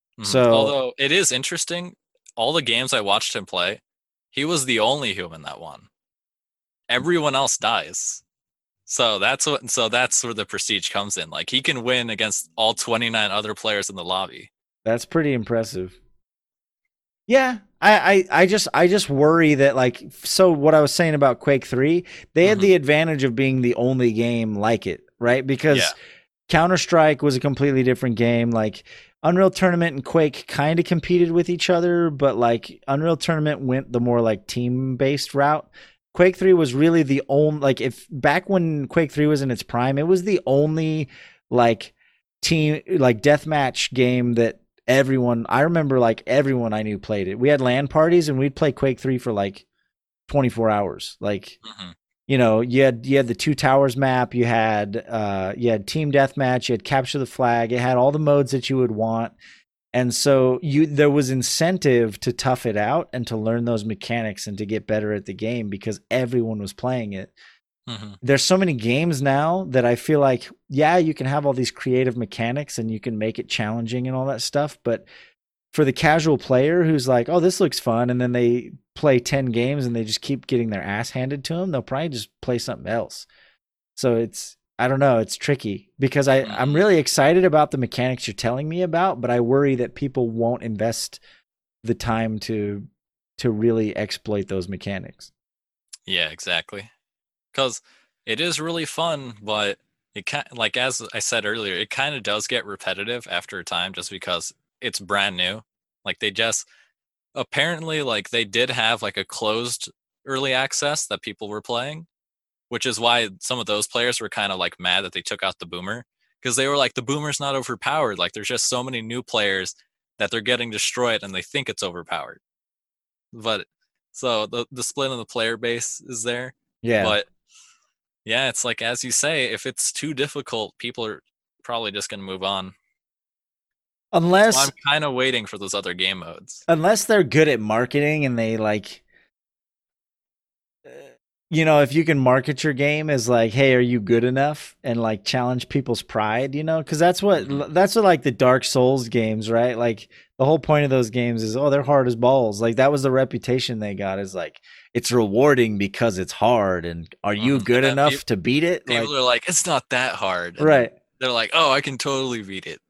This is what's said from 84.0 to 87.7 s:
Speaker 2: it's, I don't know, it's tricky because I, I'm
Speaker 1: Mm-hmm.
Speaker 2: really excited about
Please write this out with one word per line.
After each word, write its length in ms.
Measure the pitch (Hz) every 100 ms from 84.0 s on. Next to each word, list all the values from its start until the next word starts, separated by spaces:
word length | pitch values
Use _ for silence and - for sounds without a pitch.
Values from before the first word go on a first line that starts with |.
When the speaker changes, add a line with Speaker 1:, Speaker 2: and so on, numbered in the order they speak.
| 131 113
Speaker 2:
it's, 400 | 117 - - - _ -
I 80 | 123
don't 100 | 135
know, 180 | 139 120
it's 180 | 107 -
tricky 540 | - 143 110 95 - -
because 280 | 135 143 135
I, 120 | 135
I'm 340 | 110 - 131
Speaker 1:
Mm-hmm. 20 |
Speaker 2:
really 240 | 147 208 175
excited 460 | - - 143 175
about 260 | 185 151 151